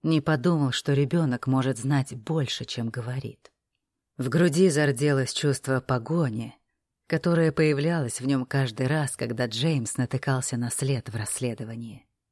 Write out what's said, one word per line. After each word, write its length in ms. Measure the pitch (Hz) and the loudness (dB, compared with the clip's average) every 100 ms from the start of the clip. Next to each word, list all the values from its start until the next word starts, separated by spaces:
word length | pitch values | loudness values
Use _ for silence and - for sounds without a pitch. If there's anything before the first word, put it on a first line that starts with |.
Не 180 | 160 160 | 2 2
подумал, 520 | 143 156 131 165 139 | 2 2 2 2 2
что 200 | - - | 0 0
ребенок 540 | 139 139 170 156 123 - | 2 2 2 0 0 0
может 300 | 131 131 120 | 2 2 -2
знать 380 | 131 143 135 | 0 0 0
больше, 500 | 120 110 160 127 - | -8 -4 -2 -2 -4
чем 240 | 117 - 117 | -8 -6 -6
говорит. 640 | 110 117 131 117 107 - _ _ _ _ _ _ - | -6 -6 -6 -8 -14 -20 _ _ _ _ _ _ -6
В 120 | 123 | -2
груди 420 | 135 175 147 190 | 4 4 6 4
зарделось 640 | 147 147 123 147 139 127 | 6 2 2 2 2 0
чувство 480 | - 147 139 - 131 | 0 0 0 0 -2
погони, 760 | - 127 117 165 143 110 113 - _ _ _ _ _ | 0 -2 0 0 0 -2 -8 -12 _ _ _ _ _
которое 440 | 160 175 170 160 | -2 2 4 2
появлялось 680 | 143 156 143 156 170 123 - | 4 2 4 2 0 -2 -2
в 60 | 131 | 0
нем 200 | 135 127 | 0 2
каждый 400 | 139 131 110 131 | 0 0 0 0
раз, 300 | 156 143 - | 0 -2 -4
когда 300 | 117 117 123 | -6 -2 -2
Джеймс 500 | 110 156 147 113 - | 0 0 0 -2 -2
натыкался 600 | 123 131 - 131 - 120 | -2 -2 0 -2 -2 -2
на 140 | 120 | -2
след 380 | - 139 135 - | -2 -2 -2 -2
в 80 | 107 | -6
расследовании. 920 | 104 - 127 110 110 113 113 - _ _ _ | -6 -4 -4 -4 -8 -10 -12 -14 _ _ _